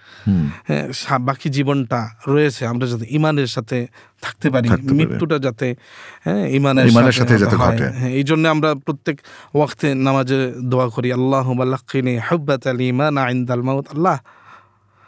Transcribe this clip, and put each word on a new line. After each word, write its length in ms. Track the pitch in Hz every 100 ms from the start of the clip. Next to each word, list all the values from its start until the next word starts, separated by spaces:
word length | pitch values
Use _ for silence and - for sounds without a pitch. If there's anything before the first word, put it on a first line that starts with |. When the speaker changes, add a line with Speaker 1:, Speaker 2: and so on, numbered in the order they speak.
| - - 104
Speaker 1:
হুম। 240 | 92 73 - -
Speaker 2:
হ্যাঁ, 240 | - -
সা-, 280 | 135 - 135
বাকি 300 | 123 135 160
জীবনটা 600 | 135 135 139 123 123 110 110 -
রয়েছে, 400 | 143 151 - 117
আমরা 200 | 120 127
যাতে 180 | 120 117
ইমানের 380 | 151 156 151 127
সাথে 400 | - 113 127 120 - - _
থাকতে 280 | - - 151
পারি, 200 | 131 117
Speaker 1:
থাকতে 140 | 131
পারি। 120 | 135 139
Speaker 2:
মৃত্যুটা 440 | 160 - 165 156
যাতে, 360 | 131 110 127 120 - - - -
হ্যাঁ, 240 | 160 202 165
ইমানের 400 | 135 139 131 127
Speaker 1:
ইমানের 240 | 117 127
Speaker 2:
সাথে 180 | 123 123
Speaker 1:
সাথে 140 | 113
যাতে 120 | 101 117
Speaker 2:
হয়। 200 | 120 113
Speaker 1:
ঘটে। 140 | 127
Speaker 2:
হ্যাঁ, 200 | 117 127
এই 140 | 131
জন্য 240 | 143 160 160
আমরা 280 | 156 156 139
প্রত্যেক 460 | 151 143 - 147 - - - 147
ওয়াক্তে 400 | 143 - 151 135
নামাজে 580 | 135 135 131 135 127 127
দোয়া 260 | 127 127 123
করি, 240 | 110 123
"আল্লাহুম্মা 520 | 123 127 135 127 123 127
লাক্কিনি 520 | 131 - 135 127 120
হুব্বাতাল 640 | 110 175 143 135 135 123
ঈমান 360 | 127 123 151 143
ইনদাল 440 | 127 127 123 120
মাউত।" 240 | 127 135 139
আল্লাহ, 260 | 143 180 147 - - - - _ _ _ _